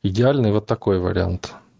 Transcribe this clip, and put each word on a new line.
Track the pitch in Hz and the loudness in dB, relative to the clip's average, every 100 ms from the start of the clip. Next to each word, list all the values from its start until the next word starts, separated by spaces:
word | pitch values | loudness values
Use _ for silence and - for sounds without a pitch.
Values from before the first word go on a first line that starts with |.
Идеальный | 101 95 123 143 113 | -2 2 2 4 2
вот | 104 | 0
такой | - 110 - 95 | -2 -2 0 0
вариант. | 90 95 92 90 - - _ | 0 0 -2 -4 -8 -18 _